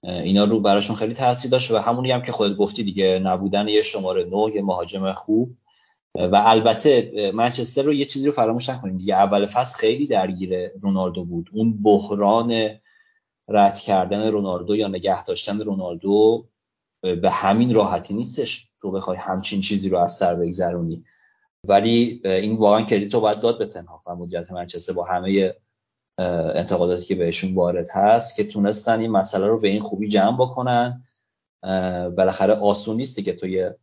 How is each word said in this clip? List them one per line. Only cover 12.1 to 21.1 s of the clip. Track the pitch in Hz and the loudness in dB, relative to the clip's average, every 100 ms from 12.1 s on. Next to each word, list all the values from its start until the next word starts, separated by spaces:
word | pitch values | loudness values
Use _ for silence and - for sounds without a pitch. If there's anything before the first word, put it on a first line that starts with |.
| 104 101 113 117 113 110 - _ _ _ _ _ _ - | 0 2 4 2 0 -2 -4 _ _ _ _ _ _ -2
رد | 104 101 101 | 4 4 2
کردن | - 95 92 101 110 | -2 0 0 0 0
رونالدو | 104 98 90 87 104 | 0 -2 -4 -2 -2
یا | 104 | -2
نگه | 92 95 90 | -2 -2 -4
داشتن | - 92 - 104 | -4 -6 -4 -6
رونالدو | 107 98 92 85 95 101 110 113 - _ _ _ _ _ | -4 -6 -6 -6 0 4 6 4 -4 _ _ _ _ _
به | 92 87 92 | -4 0 0
همین | - 98 107 123 | 0 2 2 4
راحتی | 110 98 87 - | 4 2 -2 -4
نیستش | 101 131 - 135 - - _ | -8 -6 -6 -6 -6 -12 _
تو | 101 | -8
بخوای | 95 92 92 | -6 -6 -8
همچین | - 95 98 101 | -4 -6 -4 -4
چیزی | 95 101 95 | -2 -2 0
رو | 92 | 0
از | 87 | 0
سر | - 92 | 2 0
بگذرونی. | 87 85 90 87 87 85 82 - | 0 -2 -2 -2 -2 -4 -6 -12